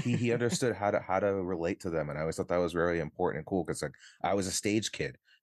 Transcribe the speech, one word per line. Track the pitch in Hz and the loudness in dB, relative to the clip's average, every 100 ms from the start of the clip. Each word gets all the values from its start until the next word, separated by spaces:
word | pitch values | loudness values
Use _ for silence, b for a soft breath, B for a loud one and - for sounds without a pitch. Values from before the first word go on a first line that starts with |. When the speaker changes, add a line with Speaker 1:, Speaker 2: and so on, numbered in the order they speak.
Speaker 1:
he, | 123 117 | 0 2
he | 117 | 2
Speaker 2:
<laughs> | 117 | 2
Speaker 1:
understood | 120 - 127 101 | 2 2 0 2
how | 104 | 2
to, | 98 | 2
how | - 95 | 2 2
to | 101 98 | 2 2
relate | 90 87 85 101 | 0 0 -2 -2
to | 92 | -2
them, | 80 73 | -2 -2
and | 71 | -2
I | |
always | 80 87 | -2 -2
thought | 87 | 0
that | 87 | 2
was | 85 | 2
very | 85 87 85 | 2 2 2
important | 76 - 90 80 | -2 -2 -2 -2
and | - | -2
cool, | 95 | -2
'cause, | 78 76 | -2 -4
like, | 76 - B B | -6 -8 B B
I | - | 0
was | 101 92 | 0 0
a | |
stage | - 104 110 - | -2 0 0 0
kid, | - 71 65 b b | -4 -6 -8 b b